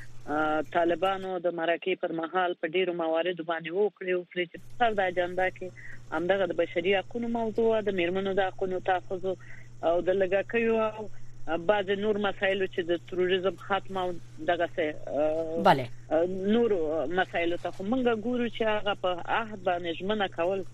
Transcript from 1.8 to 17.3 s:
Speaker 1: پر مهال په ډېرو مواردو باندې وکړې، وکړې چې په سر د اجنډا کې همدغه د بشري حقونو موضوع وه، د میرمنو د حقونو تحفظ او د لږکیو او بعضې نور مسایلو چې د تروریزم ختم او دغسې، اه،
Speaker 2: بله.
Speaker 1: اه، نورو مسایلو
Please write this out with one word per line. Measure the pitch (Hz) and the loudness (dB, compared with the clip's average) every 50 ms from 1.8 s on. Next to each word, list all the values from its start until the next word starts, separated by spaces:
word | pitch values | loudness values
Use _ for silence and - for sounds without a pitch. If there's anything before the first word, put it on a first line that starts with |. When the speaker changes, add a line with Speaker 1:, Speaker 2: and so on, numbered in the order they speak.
| - 190 180 - | 0 -2 -2 -2
Speaker 1:
پر | 180 170 | -2 -4
مهال | 165 165 160 160 175 185 180 175 175 - | -4 -4 -4 -2 0 0 0 0 0 -2
په | - | -4
ډېرو | 165 160 185 190 175 175 175 165 | -2 0 0 0 0 0 0 0
مواردو | 160 160 165 165 185 180 - - | 2 2 2 2 0 -2 -4 -4
باندې | 170 165 165 165 160 | -4 -4 -4 -4 -2
وکړې، | 170 196 214 196 - - 190 185 185 180 | 0 2 2 2 0 -2 -2 -2 -2 -2
وکړې | 175 - - 180 175 170 | -2 -4 -4 -4 -4 -4
چې | - - - | -6 -14 -14
په | - - - | -6 0 2
سر | 247 226 208 | 2 2 4
د | 202 | 2
اجنډا | 190 185 180 180 175 180 180 185 185 185 - | 0 0 2 0 0 0 0 0 0 0 0
کې | - 185 180 - - - - - - - - | -4 -10 -12 -12 -12 -12 -10 -10 -10 -8 -4
همدغه | 151 160 175 175 196 196 185 | -2 0 2 2 2 2 2
د | 165 - 170 170 | 2 2 0 0
بشري | - - 175 170 190 196 | 0 0 0 2 2 2
حقونو | 185 185 - - 240 233 | 2 2 -2 -4 -4 -2
موضوع | 233 233 233 226 220 208 233 226 226 226 | -2 0 0 0 0 0 2 4 4 4
وه، | 220 | 2
د | 202 202 | 2 0
میرمنو | 196 180 170 175 185 190 196 196 190 | 0 2 2 2 0 0 0 0 2
د | 202 | 2
حقونو | 190 190 - - 196 185 185 175 | 0 0 0 -2 -2 -2 -2 -2
تحفظ | - 196 180 180 - - 196 175 175 190 180 - - - - - - - - - - | 0 2 0 0 0 -4 -6 -4 -2 -2 -4 -4 -6 -12 -12 -12 -12 -12 -6 -2 2
او | 160 170 180 | 2 2 4
د | 170 180 | 4 2
لږکیو | 185 196 190 180 196 196 190 - 233 233 226 226 226 220 220 214 214 | 2 4 2 2 2 0 0 0 0 0 2 2 2 2 2 0 -2
او | 220 214 202 - - - - - - - | -6 -8 -8 -8 -8 -8 -8 -8 -6 -2
بعضې | 156 160 170 165 185 208 208 190 190 202 196 208 | -2 -2 0 4 4 4 4 2 0 0 0 2
نور | 214 202 | 0 2
مسایلو | 202 208 196 190 - 202 190 196 202 190 | 2 0 0 0 0 0 2 2 2 0
چې | 185 - 190 170 165 | -2 -2 -2 0 0
د | 175 165 - - | 0 0 -2 -4
تروریزم | 190 175 180 180 190 185 175 196 - | -2 0 2 2 2 2 2 0 -2
ختم | - - - 196 190 - 190 190 | -4 -2 -2 -2 -2 -2 -2 -4
او | 185 180 180 175 - - - - - | -2 -2 -2 -4 -6 -8 -10 -12 -4
دغسې، | 156 175 175 165 170 160 - 180 156 151 - - - | 0 0 2 2 2 0 0 0 0 0 -2 -4 -6
اه، | - - 139 151 156 156 165 160 160 160 165 190 | -2 0 2 2 2 2 0 -2 -2 0 4 6
Speaker 2:
بله. | 190 160 135 123 120 - - - - | 6 6 6 4 -4 -8 -10 -4 0
Speaker 1:
اه، | 156 160 175 | 2 2 2
نورو | 185 190 190 190 202 220 240 233 220 208 170 156 151 160 160 127 | 2 0 0 2 2 4 4 4 4 2 2 2 0 0 0 -2
مسایلو | 156 175 185 175 - | 0 2 0 0 0